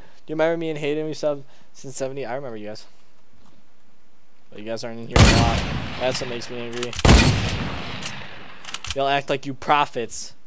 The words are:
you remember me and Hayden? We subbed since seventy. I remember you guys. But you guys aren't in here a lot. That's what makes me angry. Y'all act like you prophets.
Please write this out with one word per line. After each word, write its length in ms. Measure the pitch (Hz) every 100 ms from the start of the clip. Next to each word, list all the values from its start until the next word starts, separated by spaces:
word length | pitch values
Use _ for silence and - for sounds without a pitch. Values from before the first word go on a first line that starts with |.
| - - -
you 80 |
remember 220 | 156 160 170
me 120 | 165
and 100 | 147
Hayden? 280 | 147 151 156
We 60 |
subbed 320 | 147 151 143 - - -
since 240 | - 135 -
seventy. 300 | 135 135 117
I 80 |
remember 220 | 131 135 110
you 100 | 104
guys. 180 | 110 - - - - - - - - - - - - - - - - -
But 80 | -
you 60 |
guys 200 | 104 113
aren't 160 | 120 117
in 60 | 113
here 100 | 120
a 220 | - 113
lot. 220 | 120 - - - - -
That's 200 | 127 127
what 80 | 127
makes 220 | 120 113
me 80 | 123
angry. 340 | 120 120 120 - - - - - - - - - - - - - - - - - - - -
Y'all 140 | 139 139
act 220 | 143 139
like 160 | 139 143
you 80 |
prophets. 800 | 127 - 147 147 127 113 - - -